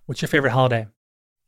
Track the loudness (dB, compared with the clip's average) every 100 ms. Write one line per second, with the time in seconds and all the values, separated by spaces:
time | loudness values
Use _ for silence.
0 | -12 -8 -2 0 2 2 2 0 -6 _
1 | _ _ _ _